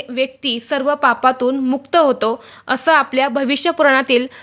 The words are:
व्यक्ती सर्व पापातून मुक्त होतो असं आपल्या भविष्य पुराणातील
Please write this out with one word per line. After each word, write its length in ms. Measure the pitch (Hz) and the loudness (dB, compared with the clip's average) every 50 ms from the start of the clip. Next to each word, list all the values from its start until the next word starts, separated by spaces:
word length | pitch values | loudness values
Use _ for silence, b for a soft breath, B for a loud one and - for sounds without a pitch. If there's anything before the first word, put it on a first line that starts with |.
| 277 - | -4 -6
व्यक्ती 500 | 247 254 262 262 - - - 269 233 233 | -4 -4 -4 -4 -6 -8 -6 -6 -6 -6
सर्व 340 | - - 294 277 254 285 294 | -6 -6 -4 -4 -2 -2 -2
पापातून 640 | 294 294 254 233 - - 254 254 - 247 247 269 277 | 0 0 0 0 2 0 0 0 0 -2 -2 -2 -2
मुक्त 380 | 262 254 254 262 262 - - | -2 -2 -2 -4 -4 0 2
होतो 440 | 339 311 269 247 247 220 220 233 - B B B B B | 2 4 2 2 0 -2 -4 -4 -6 B B B B B
असं 260 | B 262 262 - 330 320 | B -4 -2 2 2 2
आपल्या 340 | 294 269 - - 254 269 285 | 2 2 0 -2 -2 -2 0
भविष्य 420 | 233 277 277 247 285 - - 349 | -2 -2 -2 -2 -2 -2 -2 -2
पुराणातील 560 | 330 330 311 285 269 262 262 269 254 240 254 262 B B | 0 2 2 4 4 4 2 2 0 0 0 -2 B B